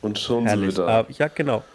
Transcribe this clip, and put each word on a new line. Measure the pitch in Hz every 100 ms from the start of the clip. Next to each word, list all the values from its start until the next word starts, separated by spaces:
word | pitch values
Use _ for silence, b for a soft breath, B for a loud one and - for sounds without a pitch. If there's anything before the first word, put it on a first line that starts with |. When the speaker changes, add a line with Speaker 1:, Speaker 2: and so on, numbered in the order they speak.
Speaker 1:
Und | 107 107
schon | - 120 117
Speaker 2:
Herrlich. | 104 95
Speaker 1:
sind | 95 87
wir |
da. | 113
Speaker 2:
Äh, | 113 -
ja, | 151
genau. | - 143 110 -